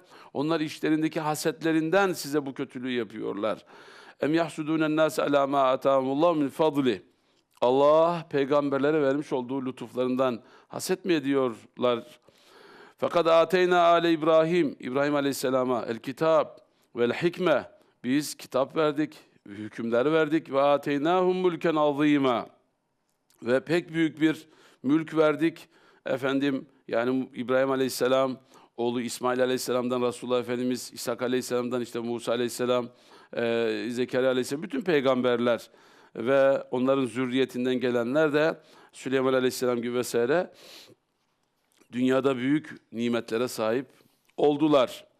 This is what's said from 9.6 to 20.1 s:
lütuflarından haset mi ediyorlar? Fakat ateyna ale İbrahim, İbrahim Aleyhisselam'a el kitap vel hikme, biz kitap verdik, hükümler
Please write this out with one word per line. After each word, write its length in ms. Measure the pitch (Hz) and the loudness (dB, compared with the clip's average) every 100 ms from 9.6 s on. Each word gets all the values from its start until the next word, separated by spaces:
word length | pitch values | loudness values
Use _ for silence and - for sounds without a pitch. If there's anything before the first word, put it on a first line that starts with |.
| 127 | -6
lütuflarından 760 | 127 117 120 127 127 131 113 - - _ | -8 -10 -4 -2 0 0 -2 -12 -20 _
haset 380 | - - 185 196 | -10 -6 -4 0
mi 80 | |
ediyorlar? 1080 | 160 135 135 131 104 - - 123 117 - - _ _ _ - - - - _ | -2 0 0 0 -4 -16 -4 -2 -2 -6 -20 _ _ _ -20 -20 -20 -20 _
Fakat 300 | 131 170 165 | -2 0 4
ateyna 540 | 165 165 185 180 180 | 4 4 4 4 6
ale 300 | 170 170 170 | 6 6 4
İbrahim, 640 | 160 156 160 160 175 143 - | 2 4 4 6 2 0 -2
İbrahim 360 | 127 131 147 147 | -6 -2 0 0
Aleyhisselam'a 680 | 139 127 131 131 127 120 123 | 0 -2 0 0 0 -2 -4
el 120 | 113 | -6
kitap 640 | - 127 160 156 120 - _ _ _ 117 | -8 -2 2 4 2 -8 _ _ _ -2
vel 180 | 120 | 0
hikme, 560 | 113 170 170 175 127 98 _ _ _ | 0 -2 0 2 2 0 _ _ _
biz 320 | 120 139 147 - | -2 -2 -2 -10
kitap 420 | - 127 131 160 | -4 -2 -2 0
verdik, 360 | 151 143 151 - _ _ - | 0 0 -4 -8 _ _ -18
hükümler 640 | 101 107 - 117 117 139 | -14 -12 -8 -2 0 2